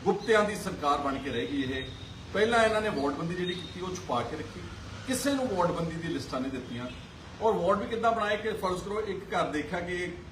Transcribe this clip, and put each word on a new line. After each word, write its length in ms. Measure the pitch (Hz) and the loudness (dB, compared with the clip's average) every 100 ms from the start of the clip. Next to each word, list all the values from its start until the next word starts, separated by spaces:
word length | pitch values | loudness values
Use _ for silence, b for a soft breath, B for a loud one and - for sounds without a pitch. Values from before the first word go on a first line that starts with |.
| 123 | 2
ਗੁਪਤਿਆਂ 380 | 196 - 214 | 0 6 6
ਦੀ 120 | 202 180 | 6 0
ਸਰਕਾਰ 420 | 185 139 147 143 | -4 0 2 2
ਬਣ 200 | 139 131 | 2 -2
ਕੇ 120 | 135 | -2
ਰਹਿ 180 | 117 - | -2 -2
ਗਈ 160 | 143 | 0
ਇਹ। 200 | 131 131 131 - - - - | 0 -2 -6 -10 -12 -14 -4
ਪਹਿਲਾਂ 300 | 190 220 233 | 2 4 6
ਇਹਨਾਂ 180 | 220 214 | 6 4
ਨੇ 80 | 214 | 0
ਵਾਰਡਬੰਦੀ 460 | 156 139 143 165 180 | 0 0 0 -4 -2
ਜਿਹੜੀ 180 | 180 | -2
ਕੀਤੀ, 280 | 175 - 180 | -2 -6 -8
ਉਹ 140 | 185 185 | -6 -6
ਛੁਪਾ 260 | - 123 | -2 -2
ਕੇ 160 | - 156 | -2 -6
ਰੱਖੀ, 240 | 160 - - - - - - | -8 -10 -10 -10 -10 -10 -2
ਕਿਸੇ 260 | 254 285 | 0 2
ਨੂੰ 140 | 277 254 | 2 0
ਵਾਰਡਬੰਦੀ 480 | 190 170 165 165 160 | 4 2 2 -2 -2
ਦੀ 120 | 160 | -2
ਲਿਸਟਾਂ 340 | - - 131 | -4 -2 -2
ਨਹੀਂ 100 | 135 | -2
ਦਿੱਤੀਆਂ। 360 | 131 - 120 123 - - - - - | -4 -6 -6 -6 -10 -14 -16 -16 0
ਔਰ 120 | 220 | 2
ਵਾਰਡ 260 | 190 170 202 | 4 4 2
ਵੀ 80 | 247 | 2
ਕਿੱਦਾਂ 240 | 226 233 | 2 4
ਬਣਾਏ 260 | 226 208 208 | 4 2 2
ਕਿ 140 | 220 | 0
ਫਰਜ਼ 320 | 180 185 180 | 0 0 -2
ਕਰੋ 180 | 196 208 | -2 -2
ਇੱਕ 180 | 208 185 | -2 -4
ਘਰ 320 | - 185 156 | -2 0 2
ਦੇਖਿਆ 280 | 147 147 175 | 0 -2 -4
ਕਿ 340 | 175 180 175 - - | -2 -2 -4 -6 -12